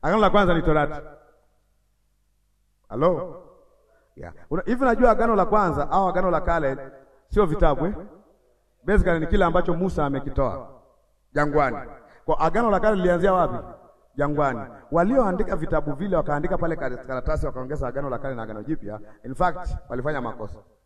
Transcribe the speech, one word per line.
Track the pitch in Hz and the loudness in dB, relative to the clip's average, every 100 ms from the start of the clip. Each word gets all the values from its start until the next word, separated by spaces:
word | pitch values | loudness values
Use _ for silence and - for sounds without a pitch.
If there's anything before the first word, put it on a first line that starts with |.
Agano | 147 202 | 2 4
la | 208 | 4
kwanza | 202 190 | 4 4
ni | 170 | 2
Torati. | 160 156 147 151 147 147 _ _ _ _ _ _ _ _ _ _ _ _ _ _ _ _ _ | 2 2 0 -4 -12 -20 _ _ _ _ _ _ _ _ _ _ _ _ _ _ _ _ _
Hello? | 113 160 165 180 151 - - _ _ _ _ _ - | 0 0 0 -4 -14 -20 -20 _ _ _ _ _ -16
Yeah. | 85 - - | -16 -16 -6
Una-, | - - | -6 -2
hivi | 240 | 0
najua | 262 247 247 | 2 4 4
agano | 220 226 214 | 4 2 2
la | 180 | 2
kwanza | 214 190 147 139 | 2 2 0 0
au | 165 190 | 2 2
agano | 175 185 | 0 0
la | 165 | 0
kale | 139 170 147 135 - - - _ _ | 0 0 0 -4 -10 -20 -20 _ _
sio | - 196 | 2 2
vitabu, | 147 165 139 156 | 4 2 2 -2
eh? | 208 - - _ _ _ _ _ _ | -4 -12 -20 _ _ _ _ _ _
Basically | 151 202 180 165 | 0 2 4 2
ni | 156 | 2
kile | 190 | 2
ambacho | 180 175 175 | 4 4 2
Musa | 165 185 175 143 | 0 0 0 -2
amekitoa | 135 135 - 131 - 120 - _ _ _ _ _ | -2 -4 -2 -2 -2 -12 -20 _ _ _ _ _
jangwani. | 147 147 143 139 123 123 - - - | -2 0 2 0 -2 -10 -16 -20 -18
Kwa | - 151 | -2 2
agano | 160 185 233 | 2 2 2
la | 196 | 2
kale | 208 202 | 2 2
lilianzia | 180 175 190 | 2 4 4
wapi? | 185 160 120 - - - _ _ - | 4 2 -2 -10 -18 -20 _ _ -4
Jangwani. | 143 147 143 120 135 - - | -2 2 0 -2 -10 -16 -4
Walioandika | 165 180 269 214 180 - 190 | 0 2 4 2 2 0 -2
vitabu | 156 160 147 | 0 -2 -2
vile | 139 202 180 | -4 -2 0
wakaandika | 151 147 165 180 | 0 -2 -2 -2
pale | 165 160 | -2 -2
kar-, | 135 123 127 | -6 -8 -8
karatasi | 131 123 156 147 | -6 -4 -2 -2
wakaongeza | 127 127 143 131 | -6 -8 -6 -4
agano | 127 139 | -4 -6
la | 120 | -6
kale | 139 | -6
na | 127 | -8
agano | 110 107 | -10 -10
jipya. | 107 156 101 107 104 - | -8 -8 -6 -12 -14 -18
In | 120 | -14
fact, | 135 180 175 180 - - | -2 -2 -2 -6 -8 -8
walifanya | 123 131 147 | -6 -4 -4
makosa. | 123 123 107 107 - _ | -6 -8 -12 -12 -20 _